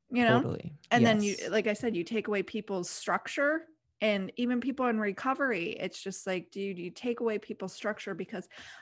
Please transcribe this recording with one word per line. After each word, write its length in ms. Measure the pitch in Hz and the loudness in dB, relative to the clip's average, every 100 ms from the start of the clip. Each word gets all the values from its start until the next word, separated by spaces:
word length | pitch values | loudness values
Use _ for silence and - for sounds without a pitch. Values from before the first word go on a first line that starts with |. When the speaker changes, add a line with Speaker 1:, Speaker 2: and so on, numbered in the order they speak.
| _ | _
Speaker 1:
You 140 | 247 233 | 2 6
know? 120 | 226 | 6
Speaker 2:
totally. 320 | - - - - - | 4 -2 -6 -12 2
Speaker 1:
And 140 | 240 233 | 6 8
then 180 | 214 | 6
you, 120 | 208 190 | 4 0
Speaker 2:
Yes. 100 | - | 0
Speaker 1:
like 180 | 208 214 | 2 2
I 60 | |
said, 220 | 208 240 180 | 0 0 -2
you 80 | |
take 240 | 170 226 208 | -2 -2 0
away 160 | 208 | -2
people's 460 | 190 214 202 190 175 | -2 -4 -4 -4 -4
structure 720 | - - 190 - - 285 320 330 _ _ _ | -4 0 0 0 0 2 2 -4 _ _ _
and 280 | 214 202 190 - | 0 2 -2 -2
even 240 | 240 247 | 0 0
people 280 | 247 262 247 | 0 0 0
in 120 | 220 | 2
recovery, 800 | 208 190 262 269 269 196 170 - | 0 -2 -2 0 0 0 -2 -4
it's 240 | 185 - | -6 -6
just 240 | 196 190 196 | -8 -8 -4
like, 240 | 185 170 | -4 -4
"Dude, 260 | 196 196 180 | -6 -6 -6
you 140 | 175 | -8
take 300 | 175 247 233 | -6 -4 -2
away 180 | 233 208 | 0 -2
people's 320 | - - 190 | -4 -8 -8
structure," 400 | - 214 214 - | -6 -6 -4 -6
because 360 | 175 185 190 - - - - | -8 -6 -8 -10 -16 -18 -14